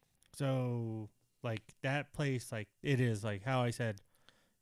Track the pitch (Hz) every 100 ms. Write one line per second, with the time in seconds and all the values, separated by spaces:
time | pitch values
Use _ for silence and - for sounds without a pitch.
0 | _ _ _ - 139 131 123 120 113 110
1 | 104 _ _ _ 120 110 - - 135 143
2 | - - 143 131 - 113 104 _ - 131
3 | 123 107 110 101 107 131 120 117 117 98
4 | - _ - - _ _